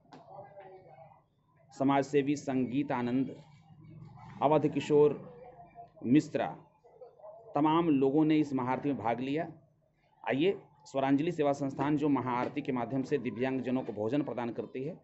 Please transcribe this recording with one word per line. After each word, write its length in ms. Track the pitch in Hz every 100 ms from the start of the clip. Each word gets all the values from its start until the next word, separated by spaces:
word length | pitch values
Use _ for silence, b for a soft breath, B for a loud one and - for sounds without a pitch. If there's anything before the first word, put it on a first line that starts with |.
| _ - - 196 196 - 190 185 185 151 - - _ _ _ _ _
समाजसेवी 640 | - 135 139 139 147 135 143
संगीत 560 | - 131 120 127 143
आनंद, 440 | 127 120 123 135 - - - - - - - - - - -
अवध 260 | 131 151 143
किशोर 520 | 143 135 147 147 - - - - - - - - - 110
मिश्रा, 400 | 143 151 - 98 - - _ _ - - _ - - - 143
तमाम 340 | 151 160 170
लोगों 360 | 139 135 143 156
ने 120 | 156
इस 160 | 147
महाआरती 360 | 131 123 127 139
में 80 | 131
भाग 220 | 107 117
लिया। 280 | 131 143 170 - _ _ _ _ _ _
आइए, 340 | - 131 170 196 - _ -
स्वरांजलि 460 | 139 135 139 165
सेवा 200 | 160 143
संस्थान 440 | 139 139 135 139 151
जो 120 | 151
महाआरती 520 | 135 120 123 123 -
के 100 | 143
माध्यम 320 | 127 117 135
से 140 | 127 147
दिव्यांगजनों 640 | 120 107 131 131 123 127
को 120 | 123
भोजन 280 | 104 110 139
प्रदान 280 | 143 117 120
करती 340 | 117 107 127
है, 100 | 135 180